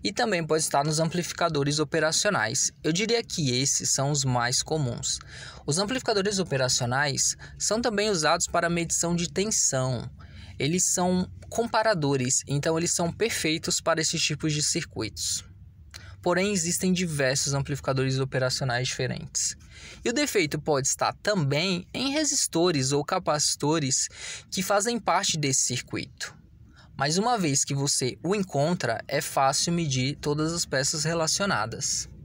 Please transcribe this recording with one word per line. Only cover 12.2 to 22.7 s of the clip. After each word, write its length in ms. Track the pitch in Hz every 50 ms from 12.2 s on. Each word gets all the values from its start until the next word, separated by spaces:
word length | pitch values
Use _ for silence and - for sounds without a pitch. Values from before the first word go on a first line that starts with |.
| 123 123 - - - -
então 280 | 135 143 143 170 160
eles 160 | 160 170 170
são 200 | - - 175 170
perfeitos 680 | 175 - 208 226 - - - 160 156 165 - - 165 -
para 200 | - 165 165 160
esses 200 | 156 - - 160
tipos 320 | - - 151 143 - 160
de 100 | 147 151
circuitos. 840 | 147 - - 143 - - - 117 110 107 - - - - - - - - - - - - - - - - - - - - - -
Porém, 300 | - 180 175 175 190 208
existem 400 | 208 185 160 170 175 - 190 185
diversos 600 | 185 175 185 170 156 143 139 127 139 139 - 143
amplificadores 680 | 139 139 135 - 143 135 - 143 135 135 135 135 131 131
operacionais 680 | 135 131 - 135 127 127 - - 139 131 120 120 127 131
diferentes. 680 | - - 131 123 - - - - - - - - - - - - - - - - - - -
E 40 | 233
o 40 |
defeito 460 | 233 294 294 - - 214 151 147 151 151
pode 280 | 143 - 151 135 131
estar 260 | - - - 127 110 -
também 720 | - - 202 214 190 147 135 143 147 175 196 180 175 185 -
em 200 | - - 247 277
resistores 800 | 277 311 311 294 302 - - - - 165 170 180